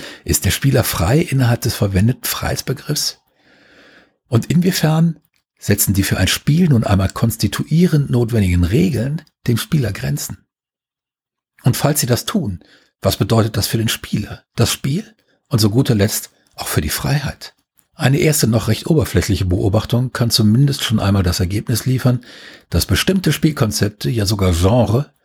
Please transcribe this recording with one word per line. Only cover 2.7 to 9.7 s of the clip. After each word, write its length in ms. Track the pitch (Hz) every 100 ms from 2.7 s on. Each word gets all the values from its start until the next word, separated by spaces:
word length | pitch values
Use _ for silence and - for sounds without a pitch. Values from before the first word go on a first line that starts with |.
| 127 - 147 - - _ _ _ _ _ - - - _ _ _
Und 200 | 120 -
inwiefern 760 | 165 180 180 156 156 170 160 _ _ _ _
setzen 340 | - 104 -
die 100 | 95
für 140 | 98 104
ein 120 | 95
Spiel 420 | - - 151 185
nun 120 | 120
einmal 280 | - 95 92
konstituierend 1000 | - 117 - 104 - - 156 180 156 135
notwendigen 560 | 127 117 113 92 90
Regeln 560 | 85 113 190 117 127 156 - _ -
dem 120 | 117
Spieler 340 | -